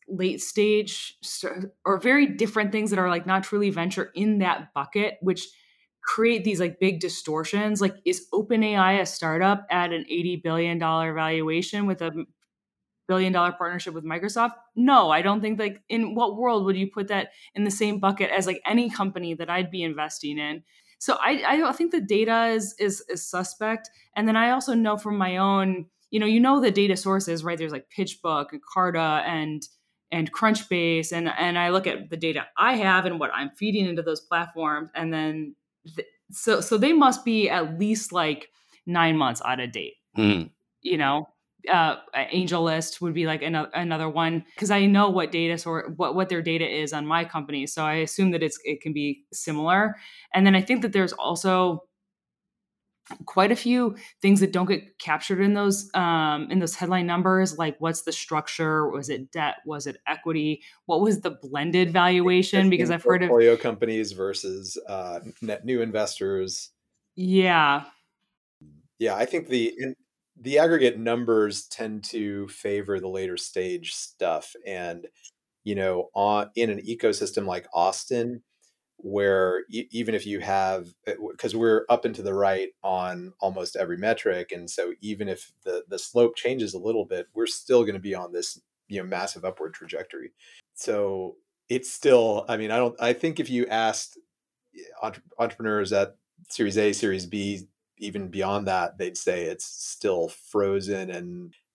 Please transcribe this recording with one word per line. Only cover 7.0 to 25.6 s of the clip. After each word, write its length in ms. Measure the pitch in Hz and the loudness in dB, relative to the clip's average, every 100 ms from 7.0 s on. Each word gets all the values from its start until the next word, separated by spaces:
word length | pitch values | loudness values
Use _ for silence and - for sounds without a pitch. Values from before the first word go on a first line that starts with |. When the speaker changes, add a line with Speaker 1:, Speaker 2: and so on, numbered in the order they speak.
| 175 - - 151 160 202 214 208 | -4 -6 -6 -4 -2 -2 0 0
Speaker 1:
Like, 140 | 190 190 175 | 0 -2 -2
is 200 | 180 - | -2 -2
open 300 | 190 208 226 | -2 0 2
A 140 | 214 202 | 2 4
I 160 | 190 | 4
a 100 | 196 | 4
startup 600 | 175 - 165 160 190 202 202 | 0 -4 -2 2 2 2 0
at 220 | 180 175 | -2 0
an 140 | 170 - | -2 -4
eighty 280 | 170 175 175 | -4 -2 -4
billion 360 | 170 160 170 170 | -2 0 0 0
dollar 340 | 165 160 160 | 0 0 0
valuation 720 | 160 160 160 160 165 185 208 | -2 -2 0 0 -2 -2 -2
with 160 | 202 185 | -2 -2
a 60 | 165 | -4
m-, 200 | 160 - _ _ _ _ _ _ _ - | -6 -10 _ _ _ _ _ _ _ -2
billion 260 | 185 185 | 0 2
dollar 200 | 185 175 | 2 2
partnership 420 | - 170 175 180 | 0 -4 -6 -8
with 100 | 160 | -8
Microsoft? 480 | 160 165 202 226 233 226 _ 220 | -6 -4 -4 0 -2 -2 _ 2
No, 340 | 254 262 175 | 6 8 8
I 120 | 156 | 4
don't 180 | 190 208 | 4 2
think, 180 | 214 220 | 0 -2
like, 240 | 208 196 - | -4 -6 -4
in 260 | 226 220 | -2 -2
what 220 | 214 226 214 | 0 0 0
world 300 | 247 220 196 | 0 2 2
would 100 | 190 | 0
you 120 | 196 | -2
put 180 | 214 202 | -4 -4
that 220 | 196 - - - | -2 -4 -10 -12
in 100 | 196 | -4
the 60 | 208 | -2
same 300 | 202 208 208 | 0 -2 0
bucket 300 | 190 202 190 | 0 2 0
as, 160 | 196 185 | 0 -2
like, 140 | 185 - | -2 0
any 240 | 226 240 | 0 0
company 420 | 214 196 180 175 | -2 -4 -4 -6
that 160 | 165 165 | -6 -4
I'd 220 | 175 180 | -4 -4
be 120 | 180 | -4
investing 540 | 165 151 156 - 147 151 | -4 -4 -6 -6 -8 -6
in? 260 | 147 160 - _ _ - | -6 -8 -14 _ _ -10
So 180 | - - | -4 0
I, 240 | 208 285 - | 0 0 2
I 100 | 294 | 2
don't 180 | 294 | 0
think 160 | 262 339 | 0 -2
the 120 | 339 | -2
data 460 | 202 208 220 226 233 | 0 2 2 2 2
is, 260 | 220 196 - | 0 -2 -2
is, 240 | 202 190 - | -2 -2 -6
is 180 | 170 - | -8 -6
suspect. 640 | 180 185 - 220 226 - _ _ | -6 -6 -6 -4 -4 -8 _ _
And 140 | 208 220 | -2 2
then 80 | 220 | 4
I 140 | 233 | 4
also 240 | 254 262 | 2 2
know 240 | 226 220 208 | 2 2 0
from 180 | 214 208 | -2 -2
my 220 | 185 185 | 0 2
own, 480 | 196 196 | 2 4